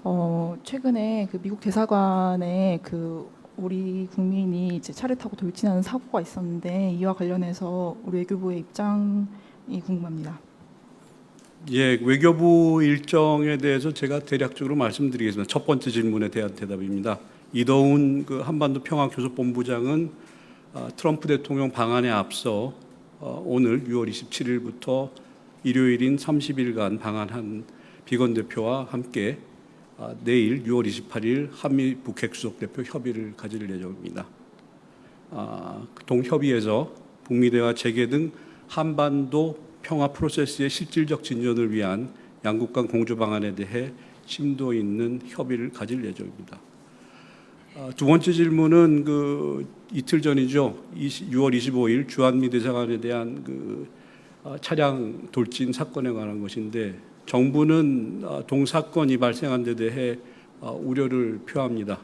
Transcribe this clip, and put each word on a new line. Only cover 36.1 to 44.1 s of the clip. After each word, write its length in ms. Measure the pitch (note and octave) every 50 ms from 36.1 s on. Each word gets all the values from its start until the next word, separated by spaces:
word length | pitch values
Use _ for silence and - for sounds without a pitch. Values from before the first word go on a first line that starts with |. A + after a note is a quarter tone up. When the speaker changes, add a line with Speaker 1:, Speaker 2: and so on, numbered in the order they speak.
| B2+ B2 B2+ B2+ - D3 C#3 C#3+ B2+ A#2 G#2 G#2+ G#2+ A2+ D3+ D#3 - - - - - - -
Speaker 2:
북미 260 | - B2 A#2+ B2 B2
대화 240 | A#2 A#2+ A#2+ A#2 A2+
재개 360 | A#2 - A#2+ A2+ A#2 B2 A#2
등 220 | B2+ D3 D#3+ D#3+ D#3 - - - - - - -
한반도 880 | - D#3+ D#3 D#3+ D#3 C#3+ D3 D3 C#3 C#3+ C#3 C3 C3+ D3+ D#3 D#3+ D#3 - - - - -
평화 280 | - - D#3+ D3+ C#3+ C#3+
프로세스의 600 | C#3+ - - D3+ - - D3 C3+ - - C#3 C#3
실질적 540 | - - E3+ D#3 - E3+ D#3 D3+ D3+ C3 -
진전을 480 | - C3 A#2 A#2+ B2 A#2+ A#2 A#2+ A2+
위한 400 | G#2+ G#2+ G#2 F#2+ F#2 G2+ B2 B2+ - - - - - - -
양국 300 | A2 G#2+ A2 A#2+ A2+ -
간 140 | C3 B2 A2+
공조 280 | - A#2 A#2 A2+ A#2
방안에 400 | A2+ A2+ G#2 G#2+ G#2+ G2+ G#2 F#2+
대해 360 | F#2 G2+ F#2+ - A#2+ B2+ C#3 B2+ - - -